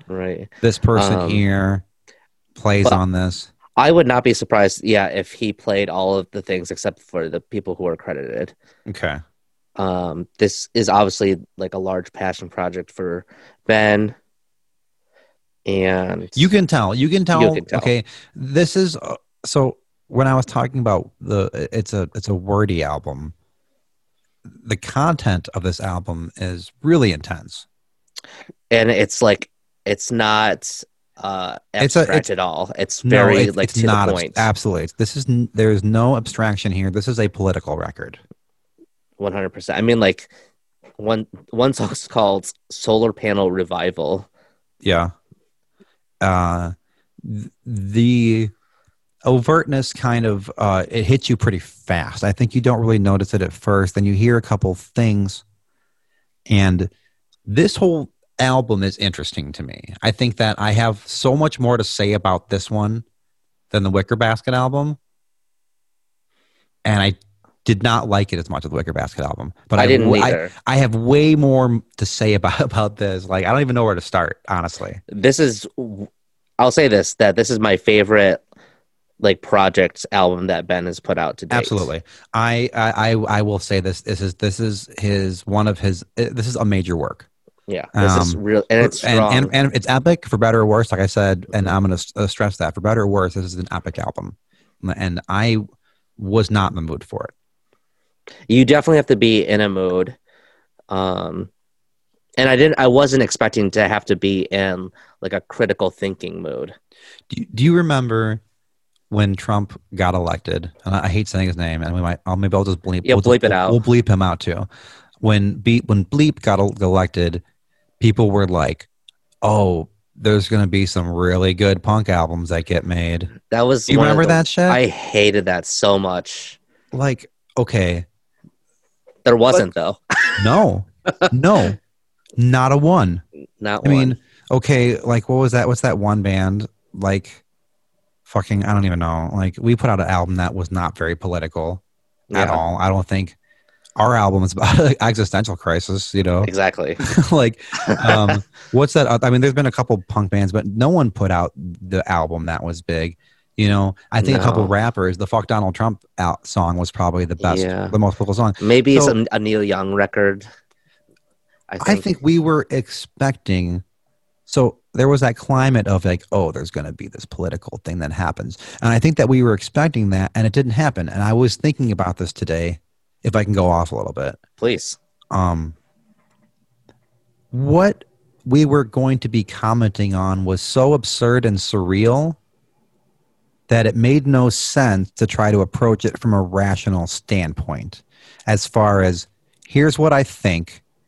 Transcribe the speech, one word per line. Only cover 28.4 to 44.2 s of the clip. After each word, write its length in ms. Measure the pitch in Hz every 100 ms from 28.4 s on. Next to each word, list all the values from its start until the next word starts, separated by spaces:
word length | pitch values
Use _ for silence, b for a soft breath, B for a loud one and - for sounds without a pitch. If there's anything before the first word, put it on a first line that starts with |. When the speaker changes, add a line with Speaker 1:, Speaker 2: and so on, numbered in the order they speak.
| B - -
Speaker 1:
And 200 | 117 113
it's, 300 | 104 104 -
like, 280 | 113 101 - _ _ _
it's 260 | - 104 -
not, 720 | 117 107 107 107 82 - - - _ _ -
uh, 400 | 98 95 90 - _
Speaker 2:
It's 200 | 104 135
a, 60 | 170
Speaker 1:
abstract 180 | 151 95
Speaker 2:
it's 100 | 92
Speaker 1:
at 80 | 95
all. 340 | 90 80 92 -
It's 260 | 95 -
Speaker 2:
no, 60 | 123
Speaker 1:
very, 260 | 104 101 101
Speaker 2:
it, 140 | 101 95
Speaker 1:
like, 80 | 95
Speaker 2:
it's 100 | 117
Speaker 1:
to 60 | 113
Speaker 2:
not 200 | 104 101
Speaker 1:
the 60 |
Speaker 2:
abs-, 80 | 92
Speaker 1:
point. 100 | 82 -
Speaker 2:
absolutely. 500 | 110 101 110 87 80 -
This 180 | 110 143
is 120 | 131
n-, 220 | 120 120
there 180 | 110 110
is 140 | 104
no 320 | 104 110 120 135
abstraction 560 | 113 - 110 101 104
here. 180 | 92 95
This 160 | 98 104
is 140 | 113
a 80 | 104
political 480 | - 95 87 - 78
record. 420 | - - - - _ - _ _ _ _ _ _ _ -
Speaker 1:
One 180 | 101
hundred 160 | 98 92
percent. 260 | 98 - 87
I 40 |
mean, 180 | 113 117
like, 300 | 98 - - b b b _ _ _ -
one, 300 | 107 113 110 - _
one 240 | 113 131
song's 340 | 131 104 - -
called 420 | 117 101 98 - - -
Solar 420 | - - 110 113
Panel 400 | - 107 101 95
Revival. 760 | 92 90 87 90 82 76 95